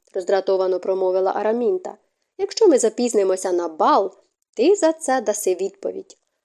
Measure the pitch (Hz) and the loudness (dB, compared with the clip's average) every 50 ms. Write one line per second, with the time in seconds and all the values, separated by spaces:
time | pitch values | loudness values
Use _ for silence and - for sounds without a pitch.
0 | _ _ - 196 180 - 196 190 185 - 190 185 190 185 185 180 - 196 190 190 | _ _ -8 -8 -2 0 0 0 2 2 0 0 2 0 -2 -2 -2 -4 -2 -2
1 | 185 185 185 190 185 190 - 202 208 214 226 240 240 214 185 185 - - 208 - | 0 0 0 0 0 0 -2 -2 -2 -2 -2 -2 0 -2 -2 -2 -4 -8 -14 -16
2 | _ _ _ _ _ _ _ - 392 392 - - 453 381 285 233 240 214 214 - | _ _ _ _ _ _ _ -8 -8 -6 -2 2 4 4 4 4 2 0 -2 -2
3 | 240 240 226 208 196 190 185 185 - 190 180 175 175 165 156 156 202 262 302 233 | -2 0 0 0 2 2 0 -2 -2 -2 -2 -2 -2 -4 -2 0 2 2 4 2
4 | 196 190 - _ _ _ _ _ _ _ _ - 240 339 415 - 330 320 320 320 | 2 -2 -6 _ _ _ _ _ _ _ _ 0 2 2 4 4 2 0 0 0
5 | - - 262 262 214 214 202 - - 185 185 170 190 190 - - - 185 185 190 | -2 -2 -2 -2 0 -2 -4 -2 -2 -2 -2 -2 -4 -8 -8 -8 -10 -10 -10 -10
6 | 190 - - _ _ _ _ _ | -14 -16 -20 _ _ _ _ _